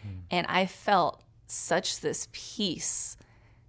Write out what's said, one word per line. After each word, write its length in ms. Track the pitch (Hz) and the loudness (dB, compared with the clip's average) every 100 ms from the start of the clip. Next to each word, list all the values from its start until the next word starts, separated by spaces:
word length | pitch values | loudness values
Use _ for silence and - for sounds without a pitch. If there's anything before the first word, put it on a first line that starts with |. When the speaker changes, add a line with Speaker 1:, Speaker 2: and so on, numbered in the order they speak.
| 101 | -12
Speaker 1:
Mm. 140 | 92 - | -12 -4
Speaker 2:
And 160 | 175 - | -2 2
I 180 | 180 190 | 2 0
felt 560 | - - 196 156 - - - - | -2 4 4 4 0 -12 -20 -6
such 520 | - - 170 - - | -2 2 2 0 -2
this 280 | 156 - - | -2 0 -2
peace 840 | - - - 202 - - - - - - - - - | -6 -10 -2 -2 0 0 0 0 -4 -12 -20 -20 -20